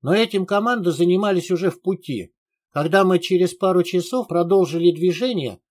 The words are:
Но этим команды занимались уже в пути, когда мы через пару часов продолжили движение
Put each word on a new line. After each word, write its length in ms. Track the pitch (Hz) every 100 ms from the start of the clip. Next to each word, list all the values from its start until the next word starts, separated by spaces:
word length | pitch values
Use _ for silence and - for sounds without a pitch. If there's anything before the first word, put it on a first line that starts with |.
Но 140 | 139
этим 320 | 196 226 196 185
команды 460 | 202 226 240 175
занимались 580 | 151 175 185 208 185 170
уже 200 | 175 185
в 120 | -
пути, 500 | 180 190 - 123 85 _ _ _ _
когда 320 | 143 156 190
мы 140 | 190 180
через 340 | 175 185 180
пару 280 | 180 190 180
часов 460 | 175 180 175 254 220
продолжили 640 | 170 170 196 170 165 175
движение 720 | 165 180 165 254 214 131 98 _